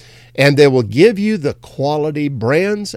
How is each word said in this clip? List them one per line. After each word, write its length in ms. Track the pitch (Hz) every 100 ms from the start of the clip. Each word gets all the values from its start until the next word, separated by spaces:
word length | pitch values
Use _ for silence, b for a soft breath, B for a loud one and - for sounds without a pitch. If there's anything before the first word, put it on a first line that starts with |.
| b b b -
And 200 | 139 143
they 120 | 143
will 160 | 127
give 360 | 104 117 220 196
you 160 | 214 214
the 180 | 139 -
quality 760 | - - 139 151 151 151 147
brands, 680 | 127 220 156 196 208 202